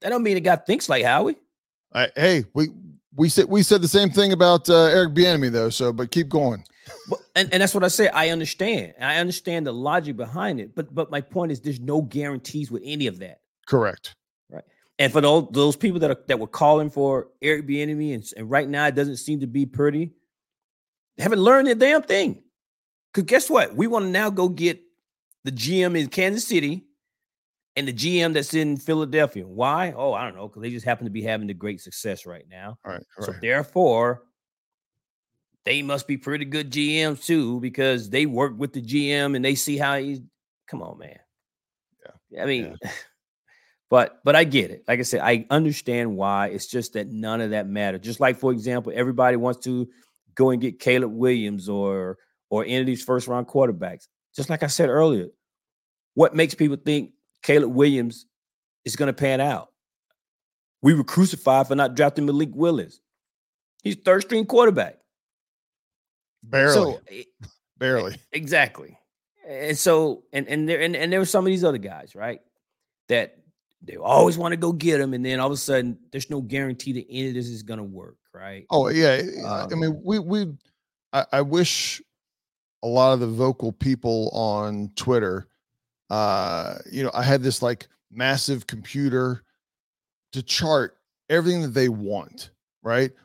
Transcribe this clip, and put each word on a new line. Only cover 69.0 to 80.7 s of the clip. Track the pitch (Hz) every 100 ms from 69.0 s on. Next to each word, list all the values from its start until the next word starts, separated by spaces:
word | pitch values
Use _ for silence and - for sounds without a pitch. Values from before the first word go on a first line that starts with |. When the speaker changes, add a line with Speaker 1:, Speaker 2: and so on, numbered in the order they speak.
| _ _ _ _ -
Speaker 1:
And | 135 151 147
so, | 185 160 156 113 _
and, | 139 135
and | 151 156
there, | 165
and, | 160 156
and | 165
there | 185
were | 185
some | 208 185
of |
these | 190
other | 170 131
guys, | 98 80 73 95
right, | 113 117 _ _ _ _ _ _ -
that | 120 107 _ _ _ _ _
they | 85 87
always | 87 139 175 170
wanna | 170 170
go | 170
get | 170 165 151
'em, | 135
and | 127 127
then | 131
all | 131
of |
a | 139
sudden, | - 135 123 117 _
there's | 135 131
no | 143
guarantee | 120 139 135 127 139
that | 123 -
any | 127 131
of |
this | 123 120
is | 113
gonna | 107 110
work, | 101 92 - - _
right? | - 95 95 -
Speaker 2:
Oh, | 160 135
yeah, | 160 156 131 - - -
I, |
I | 101
Speaker 1:
Um, | - 165
Speaker 2:
mean, | 160 156
we, | 180 214
we, | 170 208 190 143 _